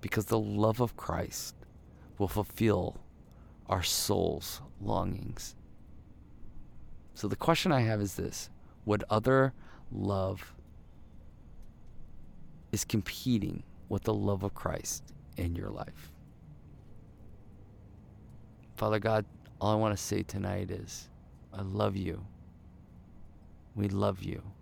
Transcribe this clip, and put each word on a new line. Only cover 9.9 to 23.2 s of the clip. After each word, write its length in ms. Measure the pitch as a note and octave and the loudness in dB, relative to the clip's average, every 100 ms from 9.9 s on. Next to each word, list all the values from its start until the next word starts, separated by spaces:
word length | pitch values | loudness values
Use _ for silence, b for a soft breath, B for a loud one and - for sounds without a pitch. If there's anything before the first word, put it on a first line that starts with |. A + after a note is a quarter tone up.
love 640 | G#2 G2 G2 F#2+ G2 - - - - - - - - - - - - - - - - - - - - - - - | -2 2 2 2 -2 -8 -16 -18 -18 -18 -18 -16 -16 -18 -18 -16 -14 -14 -14 -14 -12 -10 -10 -12 -12 -14 -14 -4
is 120 | G#2 | -2
competing 800 | - A2+ G2+ - - A#2 F#2 E2 - - - | 4 2 2 -2 4 4 4 -2 -8 -14 -2
with 160 | G2 | 0
the 100 | - | 2
love 300 | G#2+ G2+ G2 | 2 4 2
of 100 | G2 | 0
Christ 600 | - - E2 - - - - - - | 0 -2 -2 -4 -6 -8 -16 -14 -4
in 180 | F2 E2+ | -2 0
your 140 | G1+ | -4
life? 420 | G#1 - - - - - - - - - - - - - - - - - - - - - - - - - - - - - - | -6 -8 -10 -16 -16 -20 -18 -18 -18 -18 -18 -18 -18 -18 -18 -16 -16 -18 -18 -18 -20 -20 -20 -20 -20 -18 -18 -18 -20 -18 -2
Father 240 | A2 G#2+ | 2 4
God, 260 | G#2 A2 G#2 - - - | 4 4 2 -8 -18 0
all 100 | G2 | 4
I 40 | G#2+ | 6
want 220 | A2 G2+ | 6 2
to 60 | |
say 180 | - G2+ | 0 0
tonight 480 | F#2 G2+ F#2+ F#2+ F#2 | 0 -2 0 0 -2
is, 400 | G2 - - - - - - - | -4 -6 -10 -14 -18 -20 -20 -14
I 80 | G2 | -8
love 340 | G2 G2+ G#2 G2 | -4 2 2 2
you. 280 | F2+ - G2 - - - - - - - - - | -2 -4 -8 -14 -18 -18 -20 -20 -20 -20 -18 -16